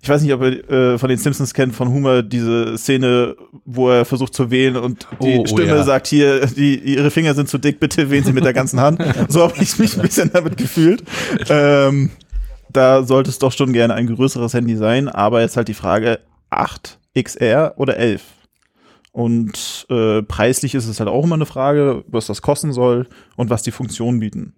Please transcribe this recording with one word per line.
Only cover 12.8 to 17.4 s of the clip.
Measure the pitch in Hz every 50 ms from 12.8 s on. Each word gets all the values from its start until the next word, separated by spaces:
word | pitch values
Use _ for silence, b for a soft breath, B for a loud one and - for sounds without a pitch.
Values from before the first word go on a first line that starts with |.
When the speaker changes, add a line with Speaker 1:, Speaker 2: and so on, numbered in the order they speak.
| 131 131 131 135 131
Speaker 1:
sollte | 120 131 135 135 139
es | 123 -
doch | 139 131
schon | 123 - 139 127 127
gerne | 117 117 117 110
ein | 110 117
größeres | 113 117 110 131 135 - 123 120 117 -
Handy | 123 120 117 113
sein, | 107 107 107 117 131 139 139
aber | - - 101 104 110 117
jetzt | 117 113 -
halt | 127 113
die | 107 104
Frage, | - - 95 90 104 110 117 113 - _ _ _ _ _ _
acht | - - - - - - _ - - _ _ _ _
X | 131 123 - -
R | -